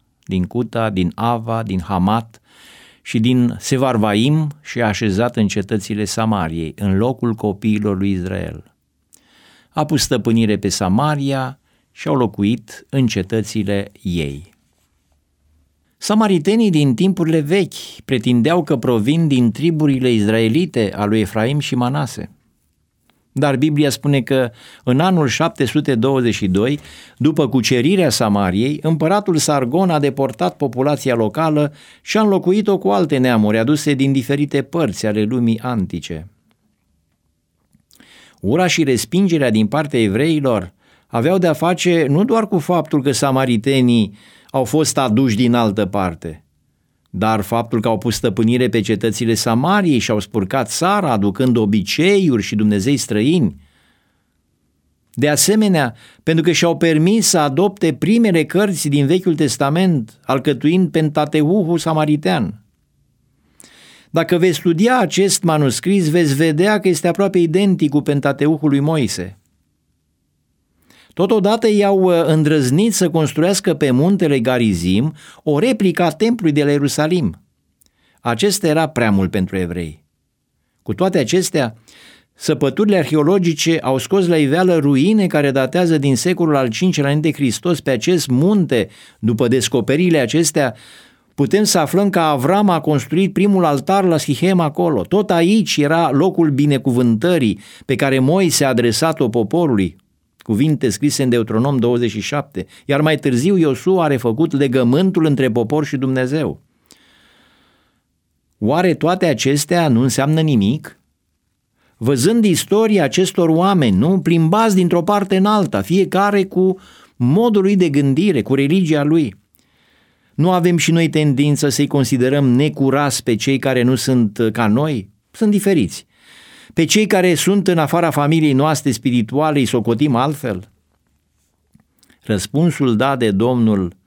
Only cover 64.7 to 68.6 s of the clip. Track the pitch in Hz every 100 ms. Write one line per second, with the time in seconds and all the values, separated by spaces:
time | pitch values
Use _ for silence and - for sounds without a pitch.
64.7 | 165 226 254 170 - 196 - 170 156 143
65.7 | 110 175 202 156 175 156 135 165 151 202
66.7 | 208 196 170 175 165 196 190 165 180 202
67.7 | 180 151 143 147 143 139 135 147 156